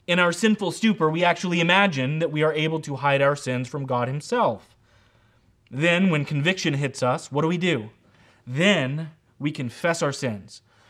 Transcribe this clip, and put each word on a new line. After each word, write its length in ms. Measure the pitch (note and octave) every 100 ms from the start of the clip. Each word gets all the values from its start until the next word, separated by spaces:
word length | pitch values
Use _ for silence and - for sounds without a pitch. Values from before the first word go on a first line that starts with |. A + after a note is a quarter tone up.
| -
in 120 | F3
our 140 | F3
sinful 380 | E3+ A3 G#3 F#3
stupor, 380 | - A3+ - D#3
we 140 | E3
actually 380 | F3 E3+ F3+ F3
imagine 580 | E3 F#3+ G3+ C3+ B2+ D#3
that 120 | D#3+
we 120 | D3+
are 80 | D#3
able 300 | D3+ D#3 D#3+
to 160 | D3+ C3+
hide 240 | C#3+ C#3
our 140 | C#3 C#3+
sins 340 | B2+ B2 A#2+
from 160 | D3 C3+
God 240 | B2 A#2+
himself. 680 | C#3+ - A#3+ F3 G2+ - _ _ _ _ _ _ _ _ _ _
Then, 400 | C3 E3+ E3+ F#3+
when 160 | D3+ C#3
conviction 480 | D3 D#3 F#3 E3
hits 280 | C#3 C#3 -
us, 300 | B2+ D#3+ -
what 120 | C#3
do 40 | D#3+
we 100 | F3
do? 340 | F3+ C3+ G#2+ - _ _ _ _ -
Then 680 | C3 F#3+ F3+ C3 D3+ D#3+ - _ -
we 120 | C#3+
confess 500 | C#3+ B2 - E3+ E3
our 100 | D3
sins. 520 | - B2+ G2+ G2 - _ _